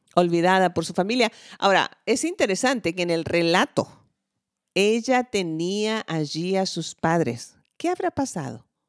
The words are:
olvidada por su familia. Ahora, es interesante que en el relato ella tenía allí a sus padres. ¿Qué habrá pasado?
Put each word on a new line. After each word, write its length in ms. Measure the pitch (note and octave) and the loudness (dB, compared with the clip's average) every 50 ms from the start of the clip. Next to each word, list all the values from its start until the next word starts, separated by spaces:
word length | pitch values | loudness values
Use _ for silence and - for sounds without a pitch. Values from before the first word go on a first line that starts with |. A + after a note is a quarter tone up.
| _ _ - | _ _ 2
olvidada 580 | F3+ F3+ F3 E3+ E3+ E3+ F3+ F#3+ F#3+ F#3 F3 F3+ | 2 4 4 4 2 4 4 4 4 4 2 0
por 120 | F3 E3 | -2 -4
su 80 | - E3+ | -4 -2
familia. 380 | F#3+ F3+ G#3 B3 B3+ A3+ A3 - - - - - - | -2 -2 0 2 0 0 0 -2 -6 -20 -20 -6 0
Ahora, 320 | - G3 F#3+ E3 B2 - - _ - | 2 4 4 4 2 0 -4 _ -2
es 180 | G#3 A#3 B3 - | -2 -2 0 -2
interesante 720 | E4 F#4+ - D4 G#3 F#3 - - B3+ C#4 A3 - E3 E3+ | -4 -2 0 0 0 0 0 0 0 0 0 -2 -4 -4
que 80 | F#3 F3 | -2 -2
en 60 | F3 | -2
el 160 | E3 E3 D#3 | -2 -2 -2
relato 600 | - E3+ E3+ E3+ E3 E3+ F#3+ C4+ - - - - - - _ _ _ _ _ _ _ _ _ _ _ _ _ _ _ - | 0 0 0 2 4 4 2 2 0 -2 -4 -4 -4 -6 _ _ _ _ _ _ _ _ _ _ _ _ _ _ _ 0
ella 500 | F#3 G3+ G#3 A3+ A#3+ A3+ C4 B3+ B3+ B3 | 0 2 2 2 0 0 0 0 0 0
tenía 800 | - - G3 F3+ E3 D#3+ D#3+ E3+ F3+ G3+ G#3+ G#3+ A3 A3 A3 - | -2 -4 -4 -4 -4 -4 -4 -4 -4 -2 -2 -2 -2 -4 -4 -4
allí 480 | - E3 D#3+ D3+ C#3+ - D#3 E3+ F#3 F#3+ | -4 -4 -4 -4 -4 -4 -6 -4 -2 0
a 100 | F#3+ F#3+ | 0 -2
sus 300 | - - E3+ D#3 - - | -2 -4 -8 -8 -10 -8
padres. 600 | _ - E3 E3+ E3+ D3+ A#2+ A#2 A2+ - - _ _ _ _ _ | _ -2 0 2 2 0 0 -4 -8 -10 -18 _ _ _ _ _
¿Qué 120 | - - E4+ | -6 -4 -4
habrá 220 | F4+ - F#4+ E4+ | -4 -2 -4 -6
pasado? 540 | - C#4+ C4+ - - F3+ C#3 B2 A2+ A#2+ _ _ _ _ _ | -4 -4 -6 -6 -6 -8 -8 -10 -10 -14 _ _ _ _ _